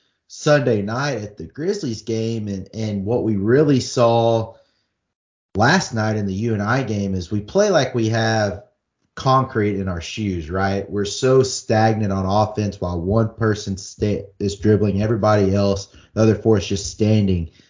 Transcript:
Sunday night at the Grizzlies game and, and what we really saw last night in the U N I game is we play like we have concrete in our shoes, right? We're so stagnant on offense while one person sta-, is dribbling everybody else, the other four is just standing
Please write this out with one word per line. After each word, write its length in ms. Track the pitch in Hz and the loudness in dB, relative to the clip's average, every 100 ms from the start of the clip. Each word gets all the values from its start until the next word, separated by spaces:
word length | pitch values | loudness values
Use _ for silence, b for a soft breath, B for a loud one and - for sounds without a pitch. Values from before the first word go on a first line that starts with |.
| b b b | b b b
Sunday 540 | - 151 147 127 107 | -4 2 2 2 0
night 400 | 101 120 147 113 | -2 -4 -4 -6
at 160 | 104 - | -10 -14
the 80 | 85 | -16
Grizzlies 560 | - 175 202 131 110 | -8 -6 -4 -6 -8
game 480 | - 113 113 113 104 | -6 -4 -4 -4 -6
and, 180 | 98 - | -8 -10
and 320 | 110 110 101 98 | -8 -6 -4 -2
what 180 | 123 | -2
we 140 | - 101 | 0 0
really 420 | 104 135 147 131 | 2 4 4 2
saw 760 | - 131 117 117 117 113 110 b b b b b _ _ _ _ _ 95 | 0 2 4 4 4 2 -2 b b b b b _ _ _ _ _ 0
last 380 | 120 185 - | 2 2 0
night 240 | 113 110 107 | -2 -2 -2
in 80 | 101 | -4
the 80 | |
U 200 | 95 117 | -4 -2
N 80 | 104 | -2
I 220 | 101 131 | -2 -2
game 320 | 110 104 98 95 | -2 -4 -2 -4
is 160 | 82 | -4
we 80 | 104 | -6
play 300 | 104 196 208 | -2 0 2
like 260 | 165 127 120 | 2 0 -2
we 140 | 110 | 0
have 540 | 113 110 113 104 92 - _ _ _ _ - | 0 0 0 -2 -4 -14 _ _ _ _ -4
concrete 640 | 139 131 127 113 104 98 | 2 2 2 0 0 -2
in 80 | 95 | -4
our 140 | 87 | -6
shoes, 480 | - - 104 90 76 | -8 -6 -4 -4 -4
right? 400 | 95 98 98 95 | -2 -2 -2 -4
We're 160 | 101 98 | -4 -4
so 380 | - 131 131 | -2 2 4
stagnant 680 | 127 - - 110 110 107 104 | 2 -2 0 2 2 2 -2
on 140 | 95 95 | -2 0
offense 560 | 104 107 - 104 95 | 0 0 0 -4 -4
while 180 | 90 87 | -6 -4
one 360 | 90 113 110 - | 0 0 0 0
person 420 | 110 104 98 92 | -2 -2 -4 -8
sta-, 480 | - - 104 101 - - | -10 -4 -2 -2 -6 -6
is 160 | 98 - | -6 0
dribbling 480 | 107 104 104 98 | 2 4 2 0
everybody 500 | 110 113 107 104 95 | 0 2 2 4 4
else, 420 | 101 101 98 - b b 110 | 2 2 0 -6 b b 2
the 60 | |
other 140 | 110 104 | 4 4
four 220 | 113 104 | 4 2
is 100 | - | 0
just 240 | 98 - | -4 -6
standing 600 | - 107 110 98 87 82 b | -2 2 4 2 0 -4 b